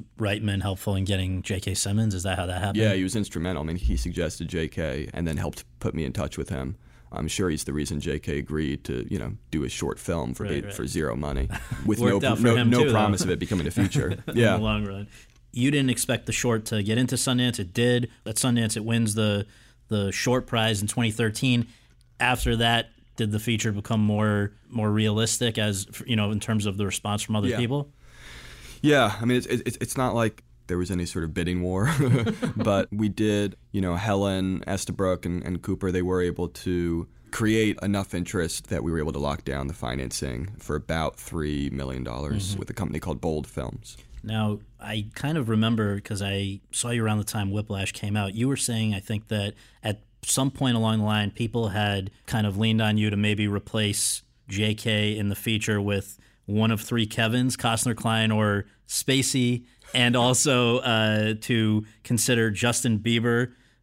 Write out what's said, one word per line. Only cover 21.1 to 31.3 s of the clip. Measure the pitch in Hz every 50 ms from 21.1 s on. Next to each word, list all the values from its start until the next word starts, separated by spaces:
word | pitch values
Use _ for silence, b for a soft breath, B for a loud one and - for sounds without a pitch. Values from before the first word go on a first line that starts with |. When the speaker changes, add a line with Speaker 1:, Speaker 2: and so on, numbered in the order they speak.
Speaker 1:
thirteen. | 104 - 117 107 107 - 139 131 123 120 117 B B B B B B B - - - -
After | 120 123 127 - - 123 117
that, | 113 117 117 117 117 113 - - - - - _
did | - 113 104
the | 107 107
feature | 110 120 117 104 - 113
become | 101 101 101 - 117 107
more, | 104 104 104 104 107 107 104 104 101 101 - - _ -
more | 127 113 107 107
realistic | 104 107 107 107 104 110 113 107 - - 123 117 110
as, | 117 107 104 98 95 95 - - - -
you | - 117
know, | 110 104 104
in | 107 101
terms | - - 110 107 101
of | 107 95
the | 104 104
response | 95 - - - 104 104 104
from | - - 110
other | 107 101
Speaker 2:
Yeah. | 123 113
Speaker 1:
people? | 110 123 113 135 143 143 - B B B B B B B B B B B B B B B B B B
Speaker 2:
Yeah, | - 147 147 139 120 107 104 104
I | 117
mean, | 120 123
it's, | 127 -
it's, | - 123 113 - 123 - -
it's | - - -
not | 135 127 123 92
like | 117 113 110 - - - _ - - _
there | - 90
was | 90 90 90
any | 95 87 87
sort | 85 - 92 82
of | 80